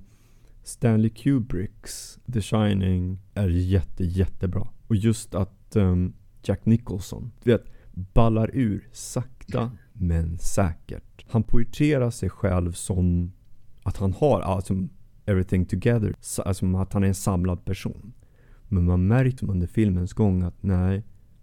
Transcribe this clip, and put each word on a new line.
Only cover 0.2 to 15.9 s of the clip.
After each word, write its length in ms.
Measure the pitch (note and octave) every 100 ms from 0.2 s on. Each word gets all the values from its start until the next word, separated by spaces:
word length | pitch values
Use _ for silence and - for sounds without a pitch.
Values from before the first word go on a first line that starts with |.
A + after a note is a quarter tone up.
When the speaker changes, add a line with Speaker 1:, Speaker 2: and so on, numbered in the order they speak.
| - - - -
Speaker 1:
Stanley 480 | - - A#2+ A2 A2+
Kubricks 1080 | - C#3+ C#3 - F#2 G2+ - - - - - -
The 80 | A2+
Shining 760 | - A2+ G#2 G2 F#2 F2+ F2+ F#2+ -
är 140 | - F#2+
jätte, 560 | F2 F2+ F#2+ - -
jättebra. 640 | F2+ F2 F2+ - F#2 F#2 - - -
Och 100 | G#2
just 380 | A2+ A2 -
att, 420 | F#2+ G2 - - A2
ehm, 360 | F#2+ F2+ F2+ - - -
Jack 220 | - G2 A2
Nicholson, 680 | A2+ - G2+ - - A#2+ -
du 80 | A#2+
vet, 140 | A2+ - - -
ballar 580 | - F#2+ - A2+ A2 A2
ur 340 | C3+ A2+ G2+ -
sakta 760 | - - B2+ - - - A#2+ A#2 -
Speaker 2:
<laughs> 80 | -
Speaker 1:
men 460 | - F2 E2 E2 F2
säkert. 840 | - - F#2 - - - - - -
Han 120 | A2+
porträtterar 680 | - A#2+ A2+ - D3 C#3 A#2+
sig 200 | - F#2+
själv 420 | - G2 F2+ F2
som 600 | F2 - F#2 F2+ F2 F2 - - - - -
att 140 | G2 -
han 160 | G2
har, 280 | - D3+ G2
alltså, 340 | - F#2 - F#2+ F#2+ - - - -
everything 400 | F#2+ F#2 F#2 F2
together. 480 | F#2 A#2